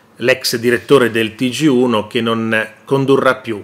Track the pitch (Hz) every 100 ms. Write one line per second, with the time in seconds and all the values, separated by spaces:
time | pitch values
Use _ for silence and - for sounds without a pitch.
0 | _ _ 120 127 - 123 117 120 - 143
1 | 120 113 110 104 127 120 156 123 127 113
2 | 101 123 117 113 113 113 107 - - 139
3 | 135 135 131 127 - 104